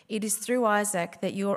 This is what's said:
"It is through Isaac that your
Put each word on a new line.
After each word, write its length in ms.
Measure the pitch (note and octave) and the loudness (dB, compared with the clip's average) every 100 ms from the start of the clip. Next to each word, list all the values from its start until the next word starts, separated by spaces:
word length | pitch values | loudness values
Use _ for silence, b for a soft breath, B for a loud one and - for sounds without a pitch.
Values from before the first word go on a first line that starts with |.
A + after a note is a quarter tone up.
| - | -8
"It 160 | G#3+ G#3+ | -6 -4
is 100 | - | -4
through 300 | - B3 A3+ | -2 2 4
Isaac 560 | G#3 G#3 F3+ F3 - | 4 2 -2 -4 -4
that 140 | F#3+ G3 | -4 -2
your 200 | G3+ | -2